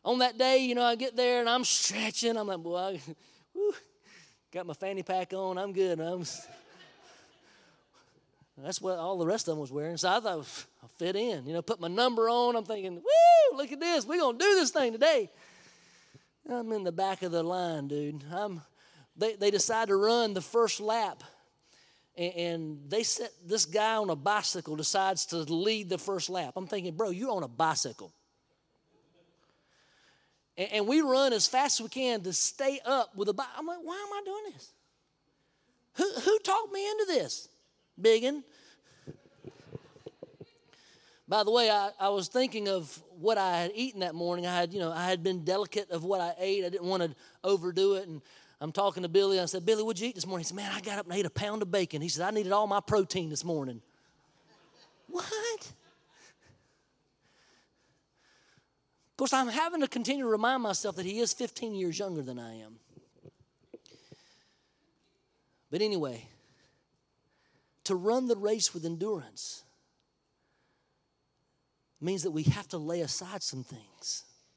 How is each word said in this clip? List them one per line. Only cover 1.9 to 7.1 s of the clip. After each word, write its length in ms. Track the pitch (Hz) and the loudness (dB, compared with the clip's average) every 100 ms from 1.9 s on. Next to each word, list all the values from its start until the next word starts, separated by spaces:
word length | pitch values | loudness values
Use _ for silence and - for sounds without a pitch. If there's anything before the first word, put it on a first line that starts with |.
| 202 220 - 233 226 | 0 -2 0 -2 0
I'm 100 | 208 | -4
like, 140 | 180 | -6
"Boy, 160 | 165 175 | -4 -4
I, 240 | 190 180 135 156 - | -4 -6 -12 -18 -20
<laughs> 260 | _ _ | _ _
whew, 200 | 359 415 - _ _ _ - - _ _ | -2 -2 -2 _ _ _ -20 -20 _ _
got 140 | 175 175 | -10 -8
my 60 | |
fanny 280 | 147 190 190 | -6 -6 -6
pack 300 | 180 185 180 | -2 -2 -2
on. 240 | 190 190 180 | -4 -4 -4
I'm 160 | 202 | -4
good." 260 | 190 190 160 | 0 2 2
I'm 220 | 165 180 | -2 -4
s-, 260 | 165 - - - - - - - - | -6 -10 -16 -20 -20 -20 -20 -20 -20